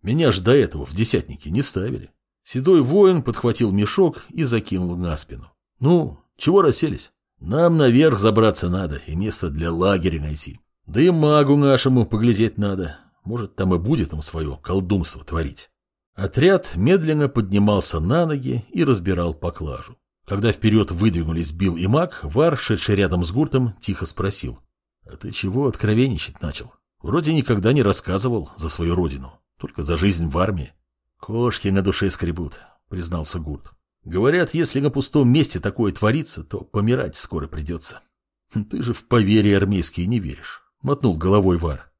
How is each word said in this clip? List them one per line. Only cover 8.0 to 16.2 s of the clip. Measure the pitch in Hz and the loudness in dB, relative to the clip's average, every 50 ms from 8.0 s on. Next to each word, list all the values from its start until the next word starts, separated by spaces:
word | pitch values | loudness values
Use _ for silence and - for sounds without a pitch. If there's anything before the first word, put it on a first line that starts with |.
| 156 160 131 98 | 6 6 4 4
забраться | 101 110 104 113 110 107 - - - 87 | 2 4 4 6 4 4 2 0 -2 -2
надо | 87 95 95 76 73 67 - | -2 -2 -4 -6 -8 -10 -10
и | - 78 | -8 -6
место | 85 101 107 - - - 82 | -4 -4 -4 -4 -4 -4 -4
для | 71 76 82 85 | -4 -4 -4 -4
лагеря | 82 82 90 98 98 92 82 92 82 78 | -2 0 2 2 2 2 0 -2 -2 -2
найти. | 73 76 76 76 - - 65 - _ _ _ _ _ | -6 -6 -8 -8 -10 -12 -14 -18 _ _ _ _ _
Да | - 87 113 | -4 0 4
и | 160 180 | 4 4
магу | 175 160 151 151 151 151 143 135 143 | 4 4 4 4 6 4 6 4 4
нашему | 147 143 139 135 127 - 135 131 123 110 | 4 6 4 4 4 4 4 4 4 2
поглядеть | - 117 104 113 123 110 98 117 110 - | 2 0 2 4 4 4 4 2 0 0
надо. | - 104 101 98 95 90 78 - - _ _ _ _ _ | -2 -2 -2 -2 -4 -6 -8 -10 -14 _ _ _ _ _
Может, | 90 113 120 104 92 _ | -8 -8 -8 -8 -10 _
там | - 98 92 90 | -2 0 0 2
и | 85 | 0
будет | 85 110 156 131 90 76 - | 2 0 0 0 0 -4 -4
он | 76 | -8
своё | 76 - - 80 78 71 65 | -8 -8 -6 -6 -6 -6 -8
колдунство | - - - 95 98 92 87 104 95 80 - - - - | -10 -6 -4 -2 -2 0 0 0 0 0 -4 -8 -12 -10
творить». | - 85 82 80 71 - - - _ _ _ _ _ _ _ _ _ _ | -6 -4 -4 -4 -4 -8 -12 -20 _ _ _ _ _ _ _ _ _ _
Отряд | - | -6